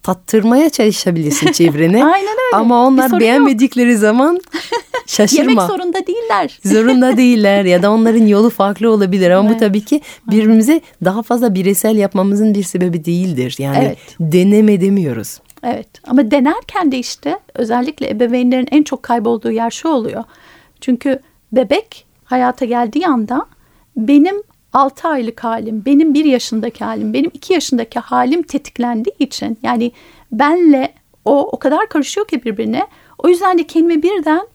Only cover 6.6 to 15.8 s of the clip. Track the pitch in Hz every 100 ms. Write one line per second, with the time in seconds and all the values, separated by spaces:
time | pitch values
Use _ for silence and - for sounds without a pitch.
6.6 | 196 214 226 254 254 233 247 233 202 202
7.6 | 185 175 196 220 220 226 220 202 226 -
8.6 | 196 196 226 220 196 196 180 185 214 226
9.6 | 214 208 208 294 - - - 214 214 220
10.6 | 220 320 - _ 180 202 220 247 240 190
11.6 | 185 196 220 220 196 196 196 202 220 202
12.6 | 185 185 180 170 160 175 185 139 123 127
13.6 | 139 139 135 - - - 160 180 190 208
14.6 | 214 202 196 202 156 113 104 - _ -
15.6 | 240 -